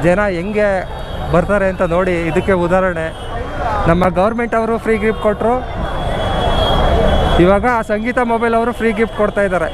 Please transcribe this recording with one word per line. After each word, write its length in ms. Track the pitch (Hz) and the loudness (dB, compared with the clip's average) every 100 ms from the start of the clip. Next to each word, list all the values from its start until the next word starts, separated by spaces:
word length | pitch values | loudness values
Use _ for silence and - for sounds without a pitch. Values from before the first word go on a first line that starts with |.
| 156 | 2
ಜನ 140 | 180 208 175 | 2 0 -2
ಹೆಂಗೆ 320 | 190 208 208 190 165 - - - - | -4 0 0 0 -4 -8 -8 -6 0
ಬರ್ತಾರೆ 340 | 160 170 202 190 | 0 2 0 0
ಅಂತ 140 | 185 185 170 | 0 0 0
ನೋಡಿ, 200 | 185 175 165 | 0 0 0
ಇದಕ್ಕೆ 260 | 160 190 185 175 | -2 0 0 2
ಉದಾಹರಣೆ. 400 | 185 185 165 160 - - - - - - - - | 2 0 -2 -6 -8 -8 -8 -6 -6 -4 -2 0
ನಮ್ಮ 120 | 175 185 175 | 2 2 2
ಗವರ್ಮೆಂಟ್ 380 | 202 226 233 226 | 0 0 -2 -2
ಅವರು 160 | 226 226 220 | 0 -2 0
ಫ್ರೀ 100 | 220 | 0
ಗಿಫ್ಟ್ 180 | 220 214 214 | 0 0 -2
ಕೊಟ್ರು, 260 | 202 214 254 - - - - - - - - - - - - - - - - - - | 0 0 0 -2 -6 -4 -2 -2 -2 -2 0 0 2 2 2 2 4 4 4 2 4
ಇವಾಗ 220 | 175 202 233 240 | 4 4 2 0
ಆ 20 | 214 | -2
ಸಂಗೀತ 280 | 208 226 247 233 | -2 0 0 0
ಮೊಬೈಲ್ 240 | 226 233 226 | 0 2 0
ಅವರು 140 | 233 - | 0 0
ಫ್ರೀ 100 | 226 208 | -2 0
ಗಿಫ್ಟ್ 180 | 220 - | -2 0
ಕೊಡ್ತಾ 240 | 208 202 202 | -2 0 0
ಇದ್ದಾರೆ. 220 | 180 156 | 0 -2